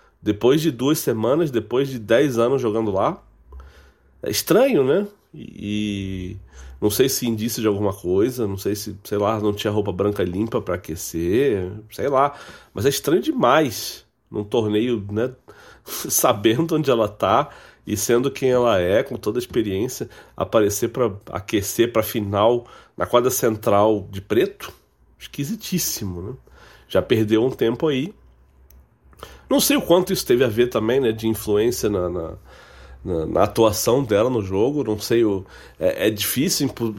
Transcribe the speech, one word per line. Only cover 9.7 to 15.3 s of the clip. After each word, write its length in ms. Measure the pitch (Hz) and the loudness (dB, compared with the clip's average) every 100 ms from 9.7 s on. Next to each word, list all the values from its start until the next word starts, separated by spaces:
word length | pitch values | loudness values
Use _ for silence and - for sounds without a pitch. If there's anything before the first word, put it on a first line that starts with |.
roupa 180 | 104 104 | -2 -2
branca 320 | 90 101 104 | -2 -2 0
limpa 400 | 90 90 110 117 | -2 -2 -4 -4
pra 140 | 92 87 | -4 -6
aquecer, 960 | - 85 - 82 85 104 139 104 90 107 107 | -6 -10 -8 -6 -2 0 0 0 -4 -10 -14
sei 180 | - 117 | -8 -2
lá. 240 | 135 143 - - - - | 0 0 -2 -16 -20 -12
Mas 140 | - 117 | -2 0
é 20 | |
estranho 320 | 139 - 165 | 0 2 0
demais 840 | - 269 127 139 151 104 - - - _ _ | 0 2 4 4 4 -2 -10 -12 -18 _ _
num 140 | - | -8
torneio, 600 | 104 120 107 104 123 117 98 | -2 -2 0 0 0 -2 -4
né? 220 | 104 123 | -4 -4